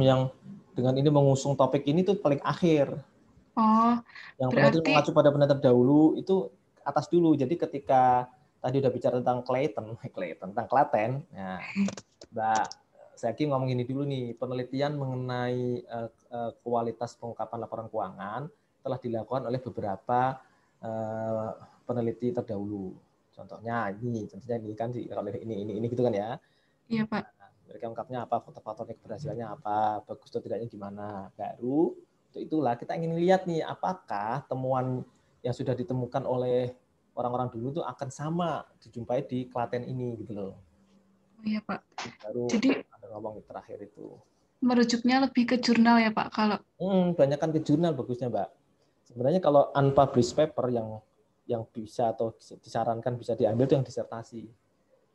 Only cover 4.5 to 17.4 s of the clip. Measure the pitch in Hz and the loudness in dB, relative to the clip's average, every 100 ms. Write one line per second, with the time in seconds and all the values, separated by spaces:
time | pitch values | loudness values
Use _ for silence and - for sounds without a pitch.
4.5 | - 143 165 160 147 143 151 147 143 143 | 6 6 6 4 4 4 6 6 6 4
5.5 | 135 135 123 123 147 156 - - 190 - | 4 6 6 8 6 6 4 0 0 0
6.5 | - _ _ - - 135 175 170 147 127 | -8 _ _ -4 -2 0 4 4 4 2
7.5 | 170 - 143 - 131 127 123 123 _ _ | 0 -2 -4 2 4 6 4 0 _ _
8.5 | _ 127 135 135 123 127 123 123 123 123 | _ -2 0 2 0 0 0 0 0 0
9.5 | 127 147 - 110 113 123 - 90 80 92 | 0 0 -4 -10 -10 -12 -8 -8 -8 -10
10.5 | 101 107 127 147 110 110 135 - - 95 | -8 0 2 4 2 0 -2 -8 -12 -10
11.5 | 92 - 98 98 - - _ - 113 110 | -8 -6 -2 -2 -4 -14 _ -12 -4 0
12.5 | 110 104 - _ _ - - 117 113 151 | 0 -2 -8 _ _ -20 -8 -6 -2 0
13.5 | 135 131 127 123 135 143 135 120 113 123 | 0 0 -2 -2 -4 -4 -4 -6 -6 -6
14.5 | 127 123 131 143 147 135 127 127 123 123 | -6 -6 -4 -2 -2 -6 -6 -6 -4 -2
15.5 | 123 123 123 - 117 113 - _ 117 117 | -2 -2 -4 -6 -10 -10 -12 _ -8 -8
16.5 | - - 120 117 110 - - 120 110 | -8 -4 -2 -2 -4 -10 -10 -12 -10